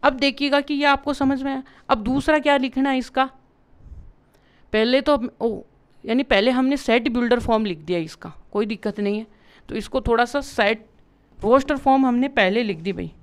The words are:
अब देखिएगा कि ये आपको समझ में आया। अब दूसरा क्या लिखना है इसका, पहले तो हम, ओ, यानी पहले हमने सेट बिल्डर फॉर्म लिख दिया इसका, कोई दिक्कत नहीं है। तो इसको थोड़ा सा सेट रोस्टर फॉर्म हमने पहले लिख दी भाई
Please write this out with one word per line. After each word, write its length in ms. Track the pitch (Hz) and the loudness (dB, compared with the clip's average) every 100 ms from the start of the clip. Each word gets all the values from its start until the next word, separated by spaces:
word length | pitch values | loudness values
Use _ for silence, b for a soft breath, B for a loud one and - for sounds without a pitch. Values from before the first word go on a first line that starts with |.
अब 100 | 277 262 | 0 2
देखिएगा 440 | 277 269 277 277 | -2 0 0 0
कि 120 | 285 | 0
ये 120 | 285 285 | 0 0
आपको 280 | 277 285 | 0 -2
समझ 280 | 277 269 269 | -2 0 0
में 80 | 269 | -2
आया। 120 | 269 262 b b | -6 -10 b b
अब 140 | 247 | -2
दूसरा 340 | 214 269 277 302 | 0 -2 2 2
क्या 180 | 294 285 | 4 2
लिखना 320 | 254 262 277 | 2 -2 0
है 80 | 262 | 0
इसका, 280 | 240 - 262 - _ _ _ - - - - _ _ b b b b | -2 -2 -2 -4 _ _ _ -20 -20 -20 -20 _ _ b b b b
पहले 280 | 214 226 262 | 0 4 2
तो 140 | 277 285 | 4 0
हम, 120 | 240 _ | 0 _
ओ, 200 | 233 202 - _ _ _ | -4 -4 -12 _ _ _
यानी 200 | - 240 277 | -2 -2 2
पहले 260 | 196 220 | 2 2
हमने 260 | 254 262 277 | 2 0 -2
सेट 300 | - 233 240 | 0 0 2
बिल्डर 300 | 240 240 240 | -2 2 0
फॉर्म 260 | 220 220 214 | 2 0 0
लिख 140 | 165 | -6
दिया 200 | 156 175 | -4 -4
इसका, 320 | 156 - - - - | -4 -10 -18 -18 -8
कोई 140 | 202 214 | -4 -4
दिक्कत 340 | 214 214 202 | -4 -6 -4
नहीं 180 | 202 208 | -4 -4
है। 80 | 220 b b b - | -8 b b b -10
तो 60 | 220 | -10
इसको 260 | 208 262 | -4 -4
थोड़ा 240 | 254 233 240 | 0 0 0
सा 160 | 285 | -2
सेट 420 | 277 - 208 220 - _ _ _ _ - | -6 0 0 0 -6 _ _ _ _ -6
रोस्टर 380 | 208 262 269 277 | 2 2 4 0
फॉर्म 280 | 269 269 262 | 2 4 4
हमने 220 | 240 269 | 2 0
पहले 340 | 277 190 214 | 2 2 2
लिख 140 | 233 165 | -2 -4
दी 140 | 175 | -6
भाई 180 | 190 170 - | -6 -8 -12